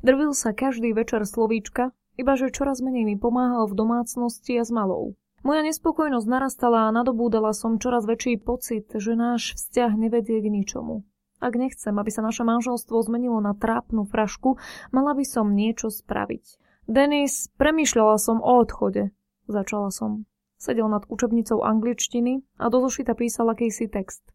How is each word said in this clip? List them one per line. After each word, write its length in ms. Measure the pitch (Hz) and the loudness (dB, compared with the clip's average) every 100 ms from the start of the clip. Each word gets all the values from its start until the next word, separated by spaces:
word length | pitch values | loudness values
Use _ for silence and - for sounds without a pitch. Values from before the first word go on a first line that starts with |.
Drvil 320 | 240 269 302 277 | 6 4 4 0
sa 160 | 226 | -2
každý 400 | 214 269 233 233 | -2 -2 0 0
večer 320 | 214 226 226 | 0 0 -2
slovíčka, 720 | 208 - 226 226 208 - 254 _ _ - | -2 0 2 2 -2 -2 -2 _ _ -4
ibaže 320 | 254 269 262 | 0 2 0
čoraz 320 | 254 277 262 | -2 -2 -2
menej 240 | 262 254 220 | -2 -2 -2
mi 80 | 208 | 0
pomáhal 560 | 233 240 247 240 220 | 0 2 0 0 0
v 40 | 202 | 0
domácnosti 840 | 220 240 240 247 240 233 - 247 | 0 0 -2 -4 -4 -6 -4 -2
a 80 | 233 | 0
s 40 | |
malou. 440 | 233 196 180 - 196 _ _ 269 | -2 -2 -2 -6 -10 _ _ -2
Moja 160 | 311 | 0
nespokojnosť 640 | 311 311 330 320 311 247 214 | 0 0 -2 0 0 0 0
narastala 640 | 247 269 - 247 233 220 | 0 -2 0 2 4 4
a 40 | 226 | 2
nadobúdala 600 | 240 233 240 220 214 214 | 0 0 2 2 2 0
som 240 | 226 226 | -2 -2
čoraz 240 | 254 240 | 0 0
väčší 400 | 214 233 254 226 | 0 -2 0 -2
pocit, 480 | - 247 - 226 208 | -2 -6 -4 -6 -6
že 240 | 214 202 233 | -6 -2 0
náš 400 | 233 240 - - | 0 -2 -4 -10
vzťah 400 | - - 240 214 | -4 0 2 2
nevedie 480 | 226 240 233 226 | 2 0 0 -2
k 40 | 214 | 0
ničomu. 560 | 208 196 - 233 226 - _ _ _ | -2 -2 -6 -8 -8 -10 _ _ _
Ak 160 | 247 226 | -4 -2
nechcem, 400 | 262 - - 208 | -2 -4 -4 -2
aby 160 | 214 | -2
sa 120 | 208 | -2
naše 200 | 220 226 | -4 -2
manželstvo 560 | 233 233 240 240 - 226 | 0 0 0 -4 -2 -2
zmenilo 400 | 220 233 247 226 | 0 -2 0 0
na 160 | 208 202 | 0 0
trápnu 520 | 220 233 - 226 208 | 0 -2 -2 -4 -2
frašku, 520 | 220 214 - 262 262 - - - | 0 -2 0 -2 -2 -6 -18 -2
mala 240 | 262 285 277 | 0 2 0
by 80 | |
som 320 | 269 - 214 202 | -2 0 2 2
niečo 320 | 214 233 226 | 2 0 -6
spraviť. 720 | 214 - 208 202 - _ _ _ _ - | -8 -6 -6 -4 -6 _ _ _ _ 0
„Denis, 600 | 233 285 294 285 - - _ | 4 4 4 0 -2 -10 _
premýšľala 600 | 285 320 285 233 214 214 | 2 4 2 4 6 4
som 240 | - 226 | 2 0
o 160 | 233 247 | 6 6
odchode,“ 520 | 233 - 202 202 202 _ _ _ - | 6 2 -2 0 -2 _ _ _ -6
začala 440 | 208 190 208 202 | -4 -2 -4 -4
som. 360 | - 220 214 214 _ _ _ | -4 -4 -6 -10 _ _ _
Sedel 320 | - 233 214 | -2 0 2
nad 160 | 208 208 | 0 -4
učebnicou 480 | 220 240 233 226 220 | -2 0 2 2 0
angličtiny 880 | - 220 226 233 - 240 240 262 - _ | 2 2 0 -2 -2 0 0 -2 -6 _
a 160 | 233 | 0
do 80 | 247 | 2
zošita 400 | 254 240 254 233 | 2 -2 -2 0
písal 320 | 240 - 233 | -2 0 0
akýsi 400 | 226 233 202 226 | 2 -2 -2 -6
text. 320 | 208 190 - _ | -6 -8 -14 _